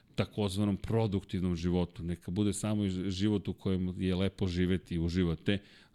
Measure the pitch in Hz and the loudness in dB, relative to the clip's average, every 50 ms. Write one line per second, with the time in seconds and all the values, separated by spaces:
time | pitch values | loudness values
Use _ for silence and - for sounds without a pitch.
0 | _ _ - - 101 - - 110 104 98 90 101 104 101 98 92 - - 110 113 | _ _ -4 -4 -4 -4 -2 -2 -2 -2 0 0 0 0 0 -2 -2 -2 0 0
1 | 113 107 98 95 - - - 90 90 90 87 80 85 90 87 90 87 - - - | 0 2 0 -2 -4 -4 -4 -2 0 0 0 0 0 0 2 2 0 -2 -4 -8
2 | 82 85 87 - - - 87 104 104 104 98 - - 107 107 104 104 95 92 92 | -6 -6 -6 -6 -6 -4 -2 0 2 0 0 0 -2 -2 0 0 0 0 0 -2
3 | 87 101 92 90 101 107 104 98 - 95 90 - - 98 95 90 92 90 90 95 | -2 -2 -2 0 2 2 2 0 0 -4 -8 -4 -2 -2 0 0 0 -2 -2 0
4 | 92 92 90 90 98 95 - - 98 92 85 90 90 90 95 85 - - 87 82 | 0 0 2 2 0 0 0 -2 -2 0 2 2 2 2 2 0 -2 -4 -2 0
5 | 82 85 82 95 90 85 80 78 - - 101 95 - - - - - _ - | 0 0 2 2 2 2 0 -2 0 0 0 -2 -2 -10 -20 -20 -20 _ -14